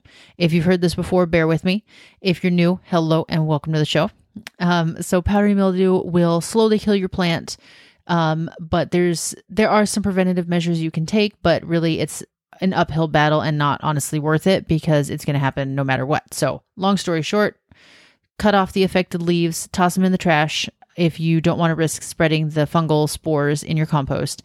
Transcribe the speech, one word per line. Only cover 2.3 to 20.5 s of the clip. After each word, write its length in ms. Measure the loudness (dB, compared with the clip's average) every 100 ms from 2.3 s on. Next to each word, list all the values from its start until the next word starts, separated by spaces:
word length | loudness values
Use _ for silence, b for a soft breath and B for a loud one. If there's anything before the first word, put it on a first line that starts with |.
| 0
you're 80 | 0
new, 300 | 2 2 0 -2
hello 400 | 0 2 0 0
and 180 | -2 0
welcome 240 | -2 -2
to 60 | -2
the 60 | 0
show. 240 | 0 -2 -6 _ -20 -20 _
Um, 420 | 0 2 0 -4
so 200 | -2 0
powdery 340 | 2 2 2 2
mildew 460 | 2 2 2 2
will 380 | 0 2 2 2
slowly 380 | 0 2 2 2
kill 160 | 2 0
your 140 | -2
plant. 480 | -2 -2 -2 -6 -16 b b b b -4
Um, 420 | 0 0 -2 -4 -10
but 320 | -4 -2 0
there's, 440 | 0 0 -2 -6 -10 _
there 200 | -2 2
are 160 | 2 2
some 180 | 0
preventative 440 | -2 0 0 0 -2
measures 340 | -2 0 -2
you 80 | -2
can 160 | -4 -2
take, 340 | 0 0 0
but 200 | 0 0 0
really 340 | 0 0 0
it's 240 | -4 -6 -16 _ _ -4
an 140 | -2
uphill 340 | 0 0 0 0
battle 340 | 2 2 2
and 160 | 0 0
not 220 | 0 0
honestly 340 | -2 -2 -4 -4
worth 300 | 0 0 2
it 200 | 0 0
because 440 | -2 2 2 2
it's 140 | -4 -4
gonna 120 | -2
happen 380 | -2 -4 -4 -4
no 80 |
matter 220 | -2 -2 0
what. 280 | -4 -4
So 300 | -4 -4 -4 _ -4
long 220 | 0 0
story 240 | 0 -4
short, 360 | -2 0 0 -2 _ b b b b b b _
cut 160 | 2
off 200 | 2 2
the 100 | 0
affected 400 | 0 0 -2 -4
leaves, 440 | 0 0 0 -4 -8
toss 260 | 0 0 2
them 80 |
in 80 | 2
the 60 | 2
trash 500 | 2 2 2